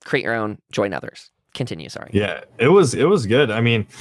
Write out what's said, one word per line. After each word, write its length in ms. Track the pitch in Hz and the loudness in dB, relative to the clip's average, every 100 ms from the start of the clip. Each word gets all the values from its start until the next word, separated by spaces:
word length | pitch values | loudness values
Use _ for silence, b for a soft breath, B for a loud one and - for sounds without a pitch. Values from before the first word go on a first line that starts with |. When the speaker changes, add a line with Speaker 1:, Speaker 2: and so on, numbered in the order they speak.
Speaker 1:
Create 200 | - 143 | -4 -4
your 100 | 110 | -2
own, 240 | 113 107 101 _ | -4 -4 -8 _
join 200 | - 101 | -4 -2
others. 380 | 78 - - - _ _ | -4 -10 -14 -20 _ _
Continue, 340 | - 123 82 69 | -10 -8 -10 -14
sorry. 220 | - - | -16 -4
Speaker 2:
Yeah, 300 | 101 101 76 - - | -2 -2 -4 -10 0
it 100 | 120 | 4
was, 260 | 202 131 | 6 4
it 100 | - | 2
was 220 | 147 196 101 | 2 2 2
good. 240 | 120 135 | 2 2
I 100 | 107 | 0
mean, 260 | 120 117 101 B | 0 0 -2 B